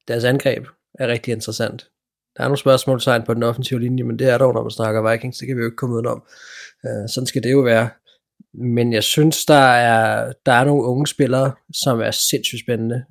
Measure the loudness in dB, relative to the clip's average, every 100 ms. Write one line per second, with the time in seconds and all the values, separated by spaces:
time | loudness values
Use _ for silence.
0 | -8 -2 0 0 0 -4 -8 _ _ -6
1 | -4 -4 -4 -6 -6 -6 -6 -8 -18 _
2 | _ _ _ -6 -2 2 4 2 2 -2
3 | 0 0 0 -2 -2 -2 -4 -4 -2 -2
4 | -4 0 2 4 2 2 -4 -4 -2 0
5 | 0 -2 -4 -10 -8 -4 -4 -4 -4 -2
6 | -4 -6 -10 -20 -20 -20 -20 _ -8 -8
7 | -6 -6 -4 -4 2 2 4 4 2 -4
8 | _ _ _ _ _ -8 -2 0 2 0
9 | 0 2 2 2 4 6 6 6 4 4
10 | 2 0 -4 -4 2 4 4 2 0 -2
11 | -2 0 0 2 0 -4 -12 -4 -2 0
12 | -2 -2 -2 -2 -4 -8 -6 -4 -4 -6
13 | -8